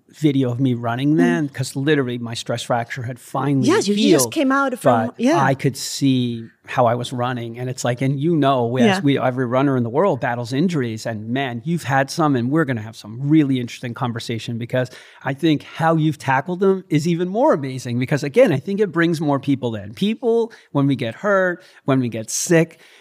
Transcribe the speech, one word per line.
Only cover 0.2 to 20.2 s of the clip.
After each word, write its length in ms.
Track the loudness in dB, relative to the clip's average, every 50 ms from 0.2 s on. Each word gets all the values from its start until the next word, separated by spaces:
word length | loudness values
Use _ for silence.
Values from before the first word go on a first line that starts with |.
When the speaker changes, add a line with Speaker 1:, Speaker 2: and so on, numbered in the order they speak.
| 0 0 2 2 0 0
Speaker 1:
of 80 | 0 0
me 140 | 0 0 0
running 400 | -2 -2 -4 -2 0 0 2 2
Speaker 2:
Mm. 40 |
Speaker 1:
then, 320 | 4 4 4 2 0 -2 -4
'cause 280 | -4 -6 -8 -6 -6
literally 400 | -2 0 2 2 2 0 -2 -4
my 160 | -6 -8 -8 -8
stress 280 | -8 -6 -4 -4 -4
fracture 420 | -2 -2 -2 -2 -4 -6 -8 -10 -8
had 160 | -10 -10 -12
finally 460 | -12 -8 -6 -4 0 0 2 2 2
Speaker 2:
Yes, 200 | 2 2 2 2
you, 80 | 0 2
you 160 | 2 4 4
just 120 | 4 4 2
Speaker 1:
healed, 80 | 0 0
Speaker 2:
came 180 | 0 0 2
out 260 | 2 0 0 -2 -2
from, 300 | 0 2 2 4 4 2
Speaker 1:
but 120 | -2 -2 0
Speaker 2:
yeah. 220 | 0 2 2 4
Speaker 1:
I 140 | 2 2 2
could 220 | 0 0 -2 -2
see 680 | -4 -8 -8 -4 0 0 2 2 2 0 -2 -4 -6 -10 -14 _ _ _
how 180 | -4 0 2 2
I 60 | 2 2
was 180 | 0 -4 -6 -6
running. 440 | -4 -4 -4 -4 -6 -8 -10 -10
And 120 | -8 -8 -8
it's 160 | -6 -4 -4
like, 160 | -2 -2 0
and 180 | 0 0 0 0
you 160 | 0 0 2
know, 400 | 2 4 4 4 2 2 0 2
as 60 | 4 4
Speaker 2:
Yeah. 160 | 4 4 2
Speaker 1:
we, 180 | 2 2 2
every 280 | 2 2 0 0 0 -2
runner 320 | 0 2 2 2 2 2
in 60 | 2 0
the 60 | 0
world 300 | 0 2 2 2 0 0
battles 320 | -2 -4 -4 -4 -4 -4
injuries. 540 | 0 0 0 0 0 0 -2 -2 -4 -6 -6
And 240 | -6 -6 -6 -6 -4
man, 320 | -4 -2 -2 -4 -6 -6 -4
you've 200 | -4 -4 -2 -2
had 280 | 0 0 0 0 0
some, 240 | 0 0 2 2 2
and 160 | 2 0 0
we're 140 | 0 0 0
gonna 160 | 0 -2 -4
have 160 | -6 -10 -14
some 200 | -16 -16 -14 -10 -4
really 380 | 0 4 4 4 4 4 0 -2
interesting 320 | -4 -6 -10 -10 -10 -8 -6
conversation 640 | -4 -4 -4 -4 -6 -6 -6 -6 -6 -6 -6 -6
because 340 | -6 -4 -2 -2 -2 -2 -2 -6 -14 -20 -20 -18 -10 -8
I 100 | -8 -4
think 300 | 0 2 2 2 0 -2
how 320 | -8 -6 -2 0 2 2
you've 220 | 2 2 0 0 -2
tackled 400 | -2 0 0 0 0 -2 -2 0
them 240 | 2 2 2 0 0 0
is 180 | 0 0 2
even 220 | 0 0 0 -2 -2
more 240 | 0 2 2 4 2
amazing 440 | 2 -2 -6 -8 -8 -6 -4 -2
because, 260 | -2 -2 0 -2 -2 -2
again, 280 | 0 4 4 4 4
I 80 | 4 0
think 220 | -2 -2 -2 -2
it 100 | -2 0
brings 300 | 0 2 2 2 0 0
more 180 | 0 0 -2 0
people 340 | 0 0 0 0 -2 -4 -6
in. 200 | -6 -10 -10 -6
People, 580 | -2 -2 -2 -2 -2